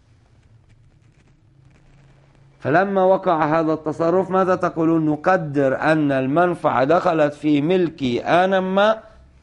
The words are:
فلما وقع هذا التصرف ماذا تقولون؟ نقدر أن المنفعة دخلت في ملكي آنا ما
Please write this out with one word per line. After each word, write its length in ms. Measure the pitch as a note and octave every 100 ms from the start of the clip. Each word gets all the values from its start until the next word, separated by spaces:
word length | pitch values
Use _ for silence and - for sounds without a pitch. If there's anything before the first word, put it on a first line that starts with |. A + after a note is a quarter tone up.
| _ _ _ _ _ _ _ _ _ _ _ _ _ _ _ _ - _ _ - - - - - - _
فلما 440 | C3 D#3 G3+ G3
وقع 560 | F#3 F#3+ F#3+ D#3+ D#3 D#3+
هذا 140 | D#3+
التصرف 560 | D#3 D#3 D3 E3 F3+ F3
ماذا 260 | F#3 F#3 F3+
تقولون؟ 500 | F3+ D#3+ E3 E3 D#3
نقدر 760 | D3 E3 F#3 D#3 C#3 C3+ C3
أن 300 | C#3 D#3+ D3
المنفعة 720 | C3+ C3 D3+ F3+ E3+ D3+ A#2+
دخلت 500 | C3+ E3+ F3 D#3+ D3
في 280 | C#3+ D#3 D3
ملكي 640 | D3 F#3 E3+ D3 C3 A#2+
آنا 360 | - E3 F#3 F#3+
ما 440 | F#3 F#3+ G#3 A3 - - - _